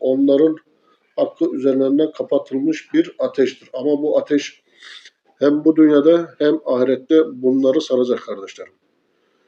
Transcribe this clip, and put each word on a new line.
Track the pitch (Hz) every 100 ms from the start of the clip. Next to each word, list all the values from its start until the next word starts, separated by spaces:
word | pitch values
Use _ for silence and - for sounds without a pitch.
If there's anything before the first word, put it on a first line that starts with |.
Onların | 131 131 139 139 160 156 _ _ _ _ _ -
hakkı | 143 - 165
üzerlerinden | 143 131 135 135 143 156
kapatılmış | - 127 143 - 135 143 160 -
bir | 147 170 -
ateştir. | 127 - 127 - _
Ama | 131 135 143
bu | 151 98
ateş | - 98 - - _ _ - - - _ _ _
hem | 139 147
bu | 156 156
dünyada | 156 147 147 170 165 -
hem | 147 160
ahirette | - 127 131 127 - 156 156 127
bunları | 127 135 135 156
saracak | 156 127 123 120
kardeşlerim. | - 98 95 - - _ _ _ _ _ _ _